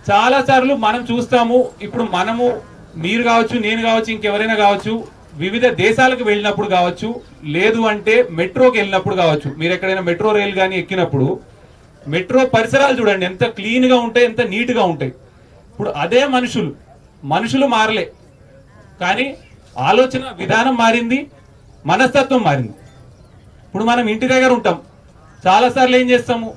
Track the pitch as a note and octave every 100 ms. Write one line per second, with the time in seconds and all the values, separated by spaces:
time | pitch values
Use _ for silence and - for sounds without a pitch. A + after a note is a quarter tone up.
0 | - G3+ A#3+ C4+ C4 C4 C4 C#4 G#3+ A#3+
1 | A#3+ A#3+ A#3+ B3 A#3 B3 B3 - G#3 A#3+
2 | A3 F3+ G3+ A#3 B3 - - - - E3
3 | E3 A#3 A#3 A#3 A3+ A#3+ G#3+ A3+ A3+ A3+
4 | A3+ G#3+ G#3+ G#3 A3 A3 G3+ G3 G#3+ A3+
5 | - - - D3 F#3 A#3 B3 E3+ G3+ A3+
6 | C4 B3+ G#3+ G#3 G#3 G3+ G#3 F3+ F3+ F3+
7 | A3 A#3+ - - D3+ D#3+ G#3 A3+ A3 G#3
8 | G#3+ A#3 A#3+ E3 F#3 - B3+ A3+ G3 F#3+
9 | G3 F#3 E3+ D3+ C3+ C#3+ E3 F3+ F#3+ F#3+
10 | F3 E3+ G#3+ G#3 G3+ F#3+ F#3+ F#3 - F#3
11 | E3+ C#3 C3+ G3 - - - - - -
12 | C#3+ E3 F#3 B3+ B3+ A3 A3+ C4+ C#4 B3
13 | G#3 F#3+ F#3 F#3 A#3 G#3+ G#3 B3 B3+ B3
14 | A#3 A#3 A#3+ A3+ G#3+ G3+ B3 A#3 F#3 D#3
15 | C3+ - - - - - - - G#3 C#3+
16 | E3+ A#3+ C#4+ B3+ B3 A#3+ D#3+ - - -
17 | _ _ C#3 E3 A3+ C4+ C4+ A3+ G#3+ G#3+
18 | E3 - - _ - - - - - -
19 | F3+ G#3+ C4+ D#4 - - - - C#3 G#3+
20 | B3+ B3+ C4 F3 F#3+ G#3+ B3+ B3 A3+ A#3+
21 | A#3 C4 - - - - - - - F#3+
22 | B3+ C#4 C4+ B3+ F#3 C#3 A#2 - - -
23 | - - - - - - - F#3+ A3+ A#3+
24 | A3 A3 B3 C4 C4 A#3+ - E3+ - -
25 | - - - - F#3 G3+ B3 C4 B3+ B3+
26 | B3 B3 A#3+ A#3 A3